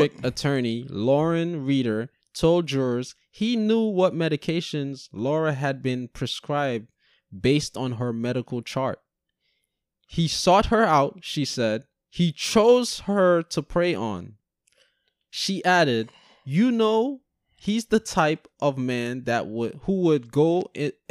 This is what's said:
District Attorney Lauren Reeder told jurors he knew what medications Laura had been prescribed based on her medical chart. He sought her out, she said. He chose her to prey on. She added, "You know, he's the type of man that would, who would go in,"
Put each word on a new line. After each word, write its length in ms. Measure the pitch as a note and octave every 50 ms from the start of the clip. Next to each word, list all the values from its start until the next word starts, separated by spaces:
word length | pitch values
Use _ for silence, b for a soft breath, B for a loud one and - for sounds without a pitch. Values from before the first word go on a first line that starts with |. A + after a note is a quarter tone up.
| D3+
District 180 | C#3+ - - -
Attorney 600 | B2+ A#2+ - - C#3+ C#3 C3+ B2 A#2 A2+ A#2+ B2 -
Lauren 720 | F2+ F#2+ G#2+ B2+ C3+ D3 D#3 E3 E3+ E3 E3 E3+ F3 D#3 C3
Reeder 440 | C3+ C#3 C3+ B2+ A#2 G#2+ A2 A#2 C3 _ _ _ _ -
told 340 | - - D#3+ E3+ F3 F3
jurors 480 | C#3+ C#3 C3+ C3 B2+ A#2+ B2 B2+ - - _ _ _
he 240 | _ - G#3 A3+ B3
knew 280 | A3+ G#3+ G#3+ A3 A3+ A3+
what 280 | A3 G3+ F3+ F#3 F3+ -
medications 920 | E3 E3 D#3+ D3 D3 - - D#3+ E3+ E3 - - D3+ C#3 C#3 C#3 B2+ - -
Laura 420 | - G2 A2+ C3+ D3+ D#3+ D#3+ D#3 D3
had 280 | C3 C#3+ C#3+ C3+ C3 B2
been 240 | C3 B2+ B2+ B2
prescribed 800 | A#2+ - - - A#2+ - - - - D3 D3 C#3+ C3+ A#2+ A2+ A2 - _ _ _ _ _ _ _ _ - F#2+
based 360 | F#2+ B2+ C#3+ D3 C#3+ - -
on 160 | - C3 B2+ B2
her 180 | A2 B2 B2 A#2
medical 480 | A2+ A#2 A#2+ B2 C3 A#2+ - B2+ A#2+ A#2
chart. 360 | - - C3+ C3 B2 F#2+ - _ _ _ _ _ _ _ _ _ _ _ _ _ _ _ _ _ _ _ _ _
He 200 | - - - E3+
sought 400 | D3+ - - - F#3 F3 G3 A3+
her 160 | - A3+ G#3+ A3+
out, 360 | G3 D#3 C#3+ C#3 C#3 - F3+
she 240 | - - - D#3 C#3
said. 380 | - - B2+ A#2+ A2 G#2+ A2+ - _ _ _ _ _
He 220 | - - F3 E3+
chose 680 | D3 - - - - A3+ G#3 A#3 B3 B3+ B3 - - -
her 420 | - - G3+ G3+ F#3 F3+ F3 E3+ E3
to 180 | - - E3+
prey 320 | C#3+ - - F3 F3 F3 E3
on. 420 | F#2+ A2 A2+ G2+ F2+ F2+ G#2 G#2+ _ _ _ _ _ _ _ _ _ _ _ _ _ _ _ _ _ _ _
She 340 | - - - - G3 F3+ -
added, 440 | F3+ F3+ F3 E3 C#3+ A#2+ A2+ A2+ A2+ - _ _ _ _ _ -
"You 260 | C3+ C#3 E3+ A3+ C4
know, 500 | A#3+ A3+ A3 G#3+ A3 A3 A#3 C#4 C#4 B3+ _ _ _ _ _ _ _
he's 280 | _ - - G#3 A#3 A3+
the 140 | - - A3+
type 480 | - - - F#3 D#3+ D3+ D#3+ D#3 - - _ -
of 180 | - C#3+ C3+
man 480 | C3 B2+ B2+ B2 A#2+ A#2+ A#2+ B2 C3 B2
that 200 | A#2+ A#2 A#2 F#2+
would, 340 | G2 G#2+ A#2 A#2 A2 - D3 -
who 180 | - G3 F#3+
would 300 | F3+ E3 D#3 C#3+ A#2+ A#2
go 380 | A2+ C#3+ D3+ E3 E3+ F3+ - - -
in," 200 | - D3 D3 - _ _ -